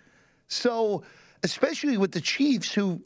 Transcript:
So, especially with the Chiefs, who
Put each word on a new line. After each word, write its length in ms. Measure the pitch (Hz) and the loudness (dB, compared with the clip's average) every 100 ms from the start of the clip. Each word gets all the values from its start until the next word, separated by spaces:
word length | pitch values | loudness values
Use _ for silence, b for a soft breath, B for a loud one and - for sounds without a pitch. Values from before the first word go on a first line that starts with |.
| b b b b b | b b b b b
So, 560 | - 240 233 220 190 B B B B | -2 0 2 0 -2 B B B B
especially 520 | - - 294 330 294 226 | -4 0 0 0 0 2
with 120 | 190 | 0
the 100 | 180 | 0
Chiefs, 540 | - - 294 233 - | -4 0 2 2 0
who 260 | - 196 170 | 0 0 -2